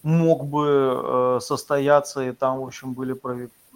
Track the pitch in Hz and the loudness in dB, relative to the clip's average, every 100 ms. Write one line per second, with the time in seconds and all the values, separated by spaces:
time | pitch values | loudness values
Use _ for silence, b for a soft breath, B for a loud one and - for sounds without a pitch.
0 | 151 165 165 165 143 147 147 139 135 127 | 0 2 4 2 0 -2 2 4 4 0
1 | - 127 127 123 - 139 - 143 139 147 | 0 0 2 0 -2 -8 -2 -2 4 4
2 | 143 139 127 120 131 131 131 - 131 127 | 4 -6 -8 -2 -2 -2 -8 -12 -12 -8
3 | 127 127 127 123 120 _ _ | -6 -8 -8 -10 -10 _ _